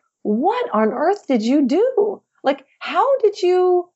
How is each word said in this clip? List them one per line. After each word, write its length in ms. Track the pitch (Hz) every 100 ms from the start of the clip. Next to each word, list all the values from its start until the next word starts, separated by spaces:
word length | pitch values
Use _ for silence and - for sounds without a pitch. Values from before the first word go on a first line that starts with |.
| _ _
"What 480 | 208 214 339 494 494
on 200 | 214 220
earth 340 | 247 320 403 -
did 160 | 247
you 240 | 220 294 262
do? 560 | 311 494 494 214 196 _ _
Like, 200 | 269 285 _ _
how 400 | - 320 494 539
did 240 | 440 403
you 460 | 359 370 359 359 359